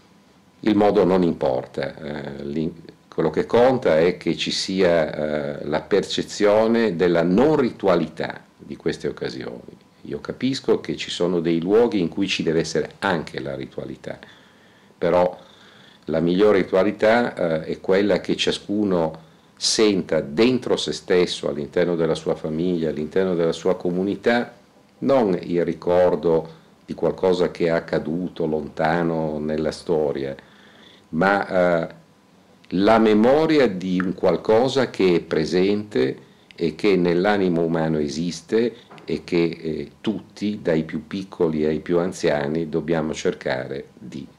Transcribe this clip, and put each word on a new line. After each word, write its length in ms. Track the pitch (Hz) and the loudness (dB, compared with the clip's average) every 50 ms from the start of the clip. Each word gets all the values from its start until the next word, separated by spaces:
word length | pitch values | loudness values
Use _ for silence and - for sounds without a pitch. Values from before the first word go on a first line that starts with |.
| _ _ _ _ _ _ _ _ _ _ _ _ - | _ _ _ _ _ _ _ _ _ _ _ _ 0
il 120 | 110 104 101 | 2 4 4
modo 260 | 104 104 95 104 95 | 4 4 6 4 4
non 200 | 87 92 92 90 | 4 4 4 4
importa, 720 | 85 80 - - 69 64 64 - - - - - - - - | 2 0 0 0 -2 0 -2 -4 -6 -8 -8 -8 -8 -8 -10
eh, 480 | 78 73 73 76 71 71 69 69 71 | -12 -10 -10 -10 -10 -10 -10 -10 -10
l'in-, 260 | 71 73 78 80 78 - - - - - _ _ - - | -6 -4 -4 -4 -4 -6 -10 -18 -20 -20 _ _ -14 -6
quello 160 | - 80 80 | -4 -2 -2
che 160 | 78 95 87 | 0 -2 -2
conta 540 | - - 113 120 131 135 120 - - 82 78 | 0 2 4 4 4 4 2 2 2 2 4
è 160 | 80 90 90 | 4 2 0
che 220 | - - 85 82 80 | 0 -2 -4 -4 -2
ci 120 | - - | -4 -6
sia, 1120 | - - - - 95 92 95 87 85 85 78 76 - - 73 76 76 76 71 71 73 76 | -4 -6 -4 -4 0 2 4 4 4 2 2 0 -2 -4 -4 -4 -4 -4 -4 -6 -8 -8
eh, 60 | - | -6
la 160 | 73 76 78 | -4 -4 -4
percezione 1120 | - - - 95 - - - - 82 - - - 101 104 104 107 110 110 117 117 117 110 90 | -2 0 0 0 0 0 -4 -6 -6 -6 -4 0 2 4 4 4 4 4 2 2 2 0 0
della 260 | 80 92 87 87 82 | 2 2 2 2 2
non 360 | 82 87 90 104 127 156 156 147 | 2 2 4 4 4 4 4 2
ritualità 880 | 135 113 - - - 95 87 87 - - - - - - - - - _ _ - | 0 0 -2 -2 0 2 2 2 0 -2 -6 -6 -6 -6 -6 -8 -12 _ _ -20
di 200 | - - 73 - | -16 -16 -12 -6
queste 320 | - 78 76 - - 73 | -4 -4 -4 -4 -6 -8
occasioni. 640 | 65 - - 69 65 65 62 58 - 60 60 - - - - _ _ _ - | -6 -6 -8 -8 -8 -8 -12 -12 -12 -14 -16 -18 -20 -20 -20 _ _ _ -14
Io 180 | - 71 71 | -12 -12 -10
capisco 580 | - - - - - 127 135 131 - - - - | -8 -10 -8 -4 -4 -4 -4 -2 0 0 0 0
che 160 | - - 78 | 0 -4 -8
ci 140 | 78 - - | -8 -8 -8
sono 320 | - - 87 87 92 87 | -6 -2 -2 0 0 0
dei 180 | 82 82 85 82 | 0 2 0 0
luoghi 400 | 80 90 101 110 120 120 104 104 | 2 4 4 4 4 4 2 0
in 80 | 87 80 | -2 -2
cui 220 | - - 98 95 | -2 -4 -4 -4
ci 140 | - - 82 | -2 -2 -2
deve 180 | 80 78 82 | 0 0 0
essere 320 | 78 - - 80 73 - - - | 0 -2 -2 -4 -4 -6 -8 -6
anche 420 | - 98 92 78 73 - - - | -2 -2 -2 -2 -4 -8 -10 -12
la 140 | - 69 69 | -10 -10 -10
ritualità, 640 | 67 67 64 - - 69 67 65 64 - - - - - - - - - _ _ _ _ _ _ _ _ _ _ - | -10 -10 -12 -12 -12 -12 -12 -12 -14 -12 -14 -14 -14 -16 -20 -20 -20 -20 _ _ _ _ _ _ _ _ _ _ -4
però 400 | - 85 82 87 90 90 - - - - - - - - - - - - - _ _ | 0 2 4 4 4 2 0 -6 -18 -20 -20 -20 -20 -20 -20 -20 -20 -20 -20 _ _
la 160 | - 76 80 | -4 -2 0
migliore 380 | 82 85 87 92 104 107 101 95 | 2 2 2 4 4 4 4 4
ritualità, 1040 | 87 - - 92 92 101 104 - - 107 113 120 120 117 - - 92 85 80 78 80 | 2 2 2 2 2 2 0 0 2 2 4 2 2 -2 -4 -4 -2 -2 -2 -2 -4
eh, 0 | |
è 160 | 82 80 - | -6 -8 -6
quella 400 | - - 95 95 101 101 95 85 | -2 0 2 2 2 2 0 0
che 160 | - - - - | 0 -2 -4 -2
ciascuno 800 | - 87 76 - - - 101 104 104 101 92 87 82 78 - - - - _ _ _ _ _ - | -2 -2 -4 -4 -4 -4 -2 -2 0 0 0 0 0 -2 -4 -8 -18 -20 _ _ _ _ _ -6
senta 640 | - - - - 220 107 101 92 82 - 82 80 | -4 -2 2 4 4 4 4 2 0 0 0 -2
dentro 560 | 76 71 71 - 113 127 127 120 - 98 95 85 | -2 -2 0 2 2 4 2 0 0 -2 -2 -2
se 160 | - - - | -2 -4 -6
stesso, 560 | - - - 101 90 90 - - - - 73 | -6 -2 0 2 2 2 2 -2 -6 -6 -6
all'interno 480 | 71 73 73 69 - 87 85 85 87 80 | -4 -4 -6 -4 -2 0 0 0 0 0
della 180 | 82 80 78 | 0 0 0
sua 200 | 78 - 82 80 | -2 -2 -4 -4
famiglia, 540 | - - 80 78 78 85 92 90 82 80 78 | -4 -4 -6 -4 -2 -2 0 0 0 -2 -2
all'interno 460 | 71 71 76 78 - 92 95 95 90 | -4 -4 -6 -4 -2 0 0 0 0
della 160 | 85 85 82 | 0 0 0
sua 240 | 82 - - 92 92 | 0 0 0 -2 -2
comunità, 800 | - - 92 87 90 95 101 98 - - 120 117 120 117 - - - - _ _ _ _ _ _ - | 0 -2 -4 -2 -2 -2 -2 -2 -2 0 0 0 0 -2 -4 -10 -20 -20 _ _ _ _ _ _ -6
non 380 | - 123 139 135 120 101 90 85 | -2 2 2 4 4 2 0 -2
il 240 | - - 87 85 85 | -2 -2 -2 0 0
ricordo 960 | 82 82 82 - 87 87 87 90 87 87 78 73 85 80 80 78 - - - _ _ _ _ _ | -2 -2 -4 -2 0 4 4 4 4 2 2 0 2 2 2 0 -4 -12 -20 _ _ _ _ _
di 80 | - 82 | -14 -8
qualcosa 580 | - - 82 - - - 95 90 85 87 87 | -4 -2 -4 -2 0 0 0 2 2 0 -2
che 140 | - - 87 | -2 -2 -2
è 40 | 85 | 0
accaduto 760 | 82 85 82 - - 78 71 76 78 87 92 80 - - 87 | 0 0 -2 -2 -4 -4 -2 -2 -4 -4 -6 -6 -6 -4 -4
lontano 920 | 80 78 78 73 71 - - 82 78 82 87 87 82 82 80 80 78 76 76 | -2 -2 -4 -6 -6 -6 -2 0 0 0 0 0 0 -2 -2 -2 -4 -4 -4
nella 320 | 76 78 78 78 78 78 | -6 -4 -4 -2 -2 -4
storia, 640 | 76 - - - 87 78 78 71 71 71 67 67 67 - - - - - - - - - - - - - _ - | -4 -6 -4 -2 0 0 0 0 -2 -4 -6 -8 -10 -12 -16 -20 -20 -20 -20 -20 -20 -20 -20 -20 -20 -20 _ -8
ma, 380 | - 80 90 98 101 98 - - | -2 2 2 4 4 2 0 0
eh, 460 | 90 92 90 87 87 82 82 80 - - - _ _ _ _ _ _ _ _ _ _ _ _ - | 0 2 2 4 2 2 0 -4 -8 -16 -20 _ _ _ _ _ _ _ _ _ _ _ _ -6
la 280 | - 87 98 104 110 113 | -2 2 4 6 6 6
memoria 680 | 110 110 107 107 107 123 139 151 160 160 160 151 131 113 | 6 6 6 6 6 6 6 4 4 4 4 4 4 2
di 340 | 95 92 90 92 92 90 90 | 0 -2 -4 -2 0 0 0
un 120 | 95 90 | -2 -2
qualcosa 720 | - - 92 85 80 - - 110 110 123 135 131 135 123 113 | 0 0 0 0 0 2 2 4 4 4 2 2 0 0 0
che 280 | - - 98 92 87 82 | 0 2 2 4 4 2
è 20 | |
presente 960 | 82 - - 78 78 76 76 90 90 98 104 104 107 104 - 123 127 131 - - - - - _ _ _ - | 0 0 -2 -2 -2 0 0 2 2 2 0 -2 -4 -4 -2 0 0 0 -2 -6 -12 -20 -20 _ _ _ -10
e 180 | - - 82 78 | -4 -4 -4 -2
che 220 | - - 104 95 | 0 2 2 4
nell'animo 640 | 92 87 87 85 87 90 104 104 101 95 92 87 82 | 4 4 2 2 2 2 2 2 2 2 2 2 0
umano 380 | 85 82 82 82 80 80 80 78 | 0 0 0 0 0 0 -2 -2
esiste 760 | 76 73 69 76 82 87 82 - - - - 110 120 120 113 - - - - - - | -2 -4 -4 -4 -6 -6 -6 -8 -8 -2 0 0 0 0 -4 -8 -20 -20 -20 -16 -10
e 180 | - - - - | -8 -8 -8 -6
che, 200 | - - 85 85 | -2 0 0 0
eh, 480 | 82 82 - - 80 78 76 71 73 - _ | 0 -2 -6 -8 -8 -6 -8 -8 -10 -12 _
tutti, 580 | - 113 104 90 - - - - 101 104 104 - - | -6 -6 -6 -6 -8 -14 -12 -8 -6 -6 -6 -4 -2
dai 200 | 98 82 80 80 | 0 0 0 0
più 220 | 80 - 80 76 | -2 -6 -10 -10
piccoli 600 | - - 98 95 95 - - 90 80 78 78 76 | -8 -8 -10 -10 -8 -4 -2 -2 0 0 0 0
ai 160 | 76 78 76 | 0 0 -2
più 180 | 76 - 87 85 | -2 0 0 0
anziani, 680 | 85 92 92 - - 82 73 73 71 71 76 82 82 78 | 0 -2 -4 -2 -2 0 0 0 -2 -2 -2 -4 -4 -4
dobbiamo 460 | 76 82 76 76 82 82 78 78 - | -4 -4 -2 -2 -2 -2 -2 -4 -4
cercare 760 | - - 92 - - - 76 69 64 65 65 67 69 - - - | -4 -4 -4 -4 -4 -6 -6 -6 -6 -6 -8 -10 -10 -12 -14 -18
di, 320 | - - 64 - 67 69 - - | -20 -18 -16 -14 -14 -14 -16 -16